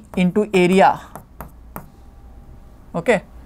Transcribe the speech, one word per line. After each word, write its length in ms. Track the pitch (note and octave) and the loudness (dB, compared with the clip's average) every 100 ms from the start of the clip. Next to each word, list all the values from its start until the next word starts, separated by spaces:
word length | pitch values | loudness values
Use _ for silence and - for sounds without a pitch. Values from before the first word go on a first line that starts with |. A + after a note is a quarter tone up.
| - F#3+ | -6 -2
into 260 | F3+ G#3 G#3 F#3+ | 0 0 -2 0
area, 360 | F3+ F#3+ E3 - - - - - - - - - - - - - - - - - - - - F3 | 2 4 2 0 -10 -20 -20 -20 -20 -20 -20 -20 -20 -20 -20 -20 -20 -20 -20 -20 -20 -20 -14 -8
ओके, 200 | G3+ G3 - - | -2 -2 -4 -20